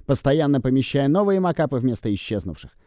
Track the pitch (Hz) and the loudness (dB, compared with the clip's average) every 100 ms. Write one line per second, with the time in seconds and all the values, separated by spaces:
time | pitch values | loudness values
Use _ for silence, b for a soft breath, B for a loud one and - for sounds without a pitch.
0 | - 135 143 147 147 143 127 131 131 143 | -2 0 2 2 2 2 2 0 0 0
1 | 139 165 202 190 185 160 147 131 127 113 | 2 2 2 2 0 0 -2 0 -2 -2
2 | 113 101 - 104 90 78 - _ | -4 -4 -4 -6 -6 -12 -16 _